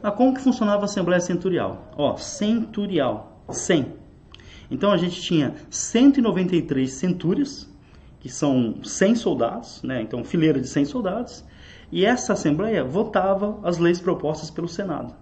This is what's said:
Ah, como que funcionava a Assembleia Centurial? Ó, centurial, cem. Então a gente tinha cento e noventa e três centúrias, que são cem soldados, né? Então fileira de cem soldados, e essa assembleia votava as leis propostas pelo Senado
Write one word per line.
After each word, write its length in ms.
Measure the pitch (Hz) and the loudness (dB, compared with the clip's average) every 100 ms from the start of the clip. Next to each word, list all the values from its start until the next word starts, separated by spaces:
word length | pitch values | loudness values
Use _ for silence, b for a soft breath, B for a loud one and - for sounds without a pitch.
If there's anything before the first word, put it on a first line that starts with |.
Ah, 80 | 214 | -4
como 220 | - 262 262 | 2 2 4
que 60 | |
funcionava 400 | 262 226 208 202 | 0 2 2 2
a 40 | 202 | 0
Assembleia 360 | 202 175 180 | -2 2 2
Centurial? 680 | 175 175 190 165 95 92 - - | 2 -2 0 -2 -2 -6 -12 -2
Ó, 200 | 139 - | -2 -2
centurial, 1200 | - - 208 233 226 - 202 175 123 107 - - - | -8 -4 0 0 -2 -6 -2 0 0 -2 -12 -20 -12
cem. 440 | - - 170 123 - - - - B B B B | -8 0 0 0 -10 -20 -20 -20 B B B B
Então 220 | 127 202 | -2 2
a 60 | 175 | 2
gente 220 | 180 - | 0 -4
tinha 340 | - 165 131 B B | -2 0 0 B B
cento 500 | - - 226 277 277 | -8 -2 6 6 6
e 20 | |
noventa 340 | 226 180 180 170 | 2 2 2 0
e 60 | |
três 320 | - 131 131 - | 0 -2 -2 -2
centúrias, 800 | 185 170 156 208 285 - - - b b b - | -2 0 0 0 -2 -6 -18 -20 b b b -18
que 100 | 131 | -16
são 540 | - 143 127 117 - | -2 2 2 2 -2
cem 320 | - - 190 233 | -8 2 4 4
soldados, 680 | 196 131 117 - - - | 2 0 0 -2 -12 -12
né? 200 | 127 131 | -6 -6
Então 220 | 113 120 | -4 -6
fileira 360 | 113 160 156 139 | -2 4 4 4
de 80 | 123 | 0
cem 160 | - | -2
soldados, 640 | 143 254 190 208 240 - - B B B B | 0 -2 -4 -4 -8 -12 -20 B B B B
e 140 | 175 196 | 0 2
essa 280 | 247 - | 2 0
assembleia 500 | 202 156 151 220 202 | 0 2 0 0 0
votava 760 | 127 175 220 196 185 196 208 214 | 0 -2 0 0 2 0 -2 -4
as 140 | 175 165 | -4 2
leis 200 | 170 175 | 2 2
propostas 520 | 190 165 147 151 - | 0 0 -2 -4 -8
pelo 160 | - - | -8 -8
Senado 480 | - 196 139 120 - | -6 -6 -6 -8 -16